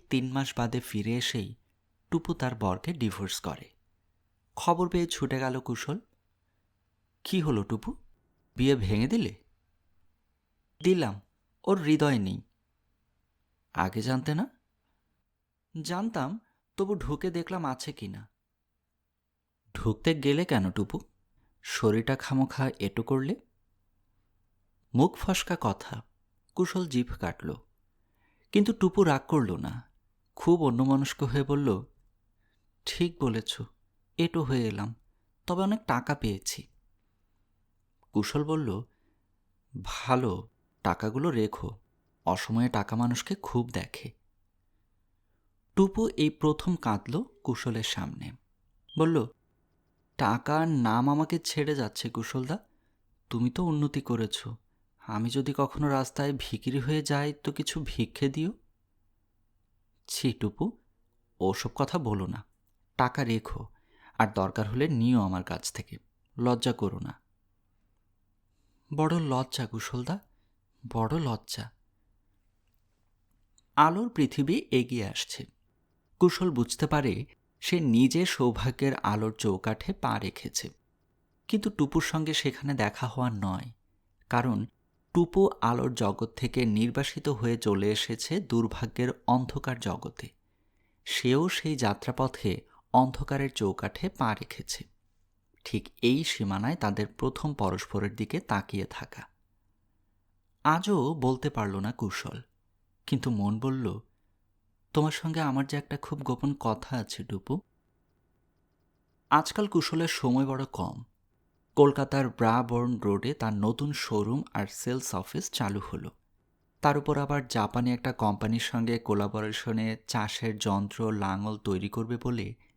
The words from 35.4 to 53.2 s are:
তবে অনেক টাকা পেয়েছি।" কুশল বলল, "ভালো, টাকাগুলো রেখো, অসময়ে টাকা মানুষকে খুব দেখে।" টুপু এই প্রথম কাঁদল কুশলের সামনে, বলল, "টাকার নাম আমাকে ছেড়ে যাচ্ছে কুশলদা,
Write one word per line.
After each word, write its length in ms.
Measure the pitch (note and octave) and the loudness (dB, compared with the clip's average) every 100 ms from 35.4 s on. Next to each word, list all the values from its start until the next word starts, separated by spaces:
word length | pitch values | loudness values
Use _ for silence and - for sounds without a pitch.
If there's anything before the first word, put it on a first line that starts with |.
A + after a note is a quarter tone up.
| - | -2
তবে 140 | F3 | 0
অনেক 180 | F#3+ A3 - | 2 0 2
টাকা 280 | B2 C3+ C#3+ | 0 0 -2
পেয়েছি।" 460 | A2 G2 - - - _ _ _ _ _ _ _ _ _ _ _ _ _ _ | -2 -4 -6 -8 -12 _ _ _ _ _ _ _ _ _ _ _ _ _ _
কুশল 300 | G#2+ G2+ C#3+ | -2 0 0
বলল, 260 | D3+ D#3 B2+ F#2+ - _ _ _ _ _ _ _ _ F#2+ | 0 0 0 -4 -8 _ _ _ _ _ _ _ _ -12
"ভালো, 680 | F#2 - - B2+ A#2+ F#2 - _ _ _ | -10 -6 0 2 2 -2 -8 _ _ _
টাকাগুলো 480 | F#2+ E2+ A2 B2+ E3 | -2 0 -2 0 0
রেখো, 380 | A#2 G#2+ - - A2 _ _ _ _ - | 2 0 -2 -10 -12 _ _ _ _ -2
অসময়ে 440 | F#2 - A2+ B2 | -2 0 2 2
টাকা 240 | G#2+ G2 A2+ | 0 -2 0
মানুষকে 400 | A#2+ A#2+ - G3 | 0 0 -4 -6
খুব 340 | - B2 A#2+ | -2 -2 -2
দেখে।" 420 | F#2 - - B2 - _ _ _ _ _ _ _ _ _ _ _ _ _ _ _ - | -4 -8 -10 -14 -16 _ _ _ _ _ _ _ _ _ _ _ _ _ _ _ 2
টুপু 320 | F#3+ A3 A3+ | 4 2 -2
এই 220 | - D3+ | 2 0
প্রথম 460 | - D3+ D3+ F#3 E3+ | 2 0 0 -2 -2
কাঁদল 480 | A#2 G2+ - D#3 B3+ _ | -2 -2 -4 -6 -6 _
কুশলের 400 | - A2+ B2 A2 | -6 -4 -4 -4
সামনে, 440 | G#2+ - - - - - _ _ _ _ _ - | -4 -6 -6 -8 -12 -14 _ _ _ _ _ 0
বলল, 280 | E3 D#3 A#2 - _ _ _ _ _ _ _ - | 2 2 0 -8 _ _ _ _ _ _ _ -2
"টাকার 480 | G#2+ A#2+ - D#3 E3 | 0 0 0 0 2
নাম 420 | C#3+ A2+ A#2 C#3 | 2 4 4 4
আমাকে 300 | D3 D#3 E3 | 2 2 -2
ছেড়ে 340 | - D3+ D3 C#3 | -2 -2 0 0
যাচ্ছে 340 | G#2+ - A#2+ | -2 -4 -6
কুশলদা, 480 | A#2 A2 C3 B2+ F#3+ - _ _ _ _ _ | -4 -4 -4 -4 -6 -8 _ _ _ _ _